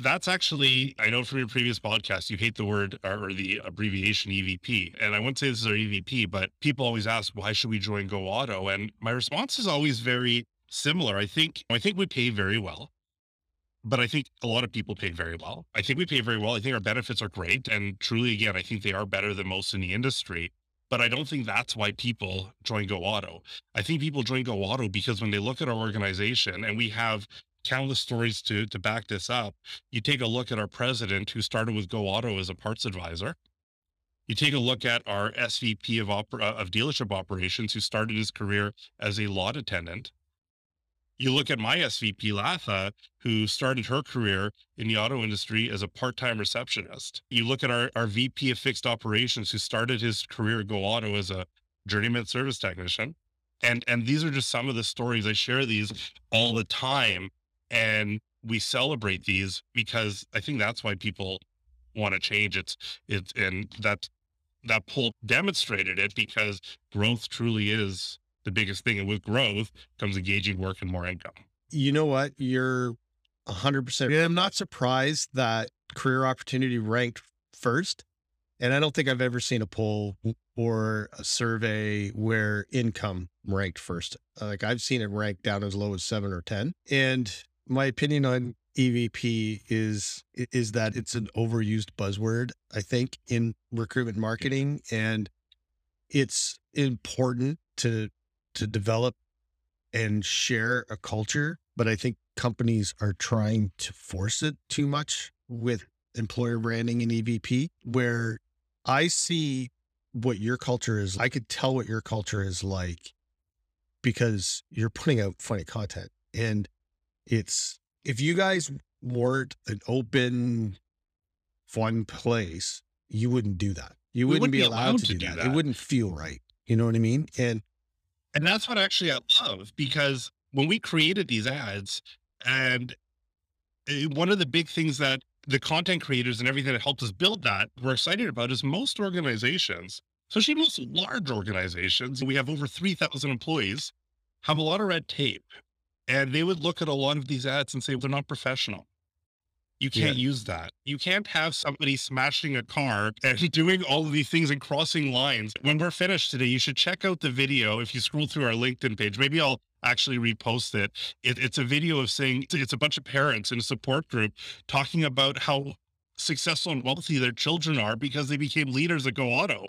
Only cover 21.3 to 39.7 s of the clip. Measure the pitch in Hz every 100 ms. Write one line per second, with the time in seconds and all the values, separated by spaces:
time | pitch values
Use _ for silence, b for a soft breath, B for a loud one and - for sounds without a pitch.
21.3 | 151 110 104 127 113 104 104 123 113 98
22.3 | 95 95 - - 110 98 95 92 107 95
23.3 | 85 - B - 113 101 160 151 139 127
24.3 | 131 123 104 98 131 110 98 - 98 110
25.3 | 101 107 131 143 113 110 104 98 92 104
26.3 | 123 - 92 107 107 117 110 113 110 104
27.3 | B B _ - 131 135 131 - 120 117
28.3 | 104 - 107 110 107 104 113 - 101 -
29.3 | 123 104 - - B _ 117 123 139 117
30.3 | 120 117 113 104 - 123 120 107 98 104
31.3 | 113 104 113 113 107 95 113 101 101 117
32.3 | 98 92 90 110 110 117 92 85 85 110
33.3 | 165 _ _ _ _ _ _ _ _ -
34.3 | 107 151 139 120 127 127 117 - 101 107
35.3 | 107 120 - 117 107 - 113 101 104 107
36.3 | 120 107 113 92 101 139 139 110 98 92
37.3 | 92 92 - 110 110 - 110 110 107 110
38.3 | - 101 101 101 - B - 104 101 104
39.3 | 98 95 120 110